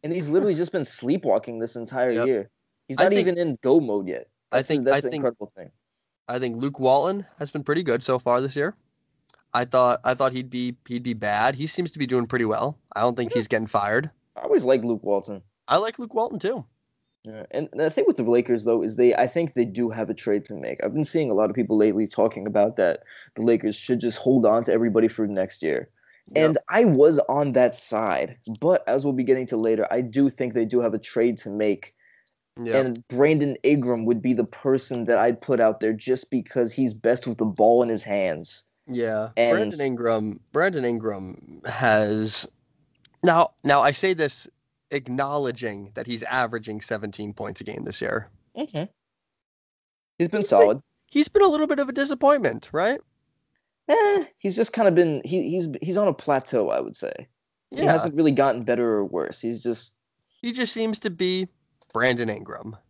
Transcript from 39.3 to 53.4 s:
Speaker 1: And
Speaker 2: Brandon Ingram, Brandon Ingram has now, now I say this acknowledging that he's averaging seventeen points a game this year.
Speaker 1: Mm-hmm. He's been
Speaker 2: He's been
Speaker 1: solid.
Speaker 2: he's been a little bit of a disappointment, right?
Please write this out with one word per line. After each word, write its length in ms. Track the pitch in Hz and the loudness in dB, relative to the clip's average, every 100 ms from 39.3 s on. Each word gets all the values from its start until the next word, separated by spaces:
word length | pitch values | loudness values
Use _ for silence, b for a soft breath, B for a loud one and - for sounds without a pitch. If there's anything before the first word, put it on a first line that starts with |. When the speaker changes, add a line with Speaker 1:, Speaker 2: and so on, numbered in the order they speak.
| 113 | 0
Speaker 1:
And 160 | 117 | 2
Speaker 2:
Brandon 260 | 113 107 123 | 2 0 -2
Ingram, 600 | 139 120 117 113 107 98 _ | -4 -2 0 0 -2 -8 _
Brandon 320 | 147 185 170 123 | -2 0 0 -2
Ingram 760 | 117 110 98 95 - - 80 - | -2 -4 -6 -10 -16 -20 -16 -12
has 840 | - 123 107 107 107 107 - - _ _ _ _ _ _ _ | -2 2 4 2 0 -2 -4 -8 _ _ _ _ _ _ _
now, 280 | 175 165 165 _ | 2 4 2 _
now 180 | 139 139 | 2 4
I 100 | 127 | 4
say 220 | 135 190 175 | 2 0 0
this 320 | 151 - - _ _ _ _ | -2 -4 -18 _ _ _ _
acknowledging 960 | 143 127 127 139 147 135 113 117 101 98 113 | -8 -6 -4 -2 -2 -2 -4 -6 -8 -12 -12
that 100 | 120 | -8
he's 180 | 117 | -8
averaging 580 | 113 127 120 117 110 107 | -4 -2 -2 -4 -8 -10
seventeen 520 | - 110 104 - 104 | -6 -6 -6 -10 -12
points 280 | 104 - 98 | -8 -10 -10
a 20 | |
game 200 | 104 110 | -12 -10
this 180 | - - | -10 -6
year. 260 | - - 110 _ _ - | -4 -6 -8 _ _ -12
Speaker 1:
Mm-hmm. 80 | 302 | -8
He's 80 | |
been 160 | 165 185 _ _ _ _ _ _ _ _ _ _ _ _ _ | -8 -10 _ _ _ _ _ _ _ _ _ _ _ _ _
Speaker 2:
He's 100 | 170 | -2
been 160 | - | -2
Speaker 1:
solid. 380 | 202 101 101 127 _ _ _ | 2 6 6 4 _ _ _
Speaker 2:
he's 200 | 277 302 | -2 2
been 120 | 415 | 4
a 40 | 392 | 4
little 200 | 302 302 | 4 0
bit 120 | 285 | 0
of 100 | 269 | -2
a 40 | |
disappointment, 760 | 269 277 269 285 285 160 110 - | -2 -4 2 4 4 2 -4 -6
right? 260 | 147 196 277 _ _ _ _ | -2 0 -2 _ _ _ _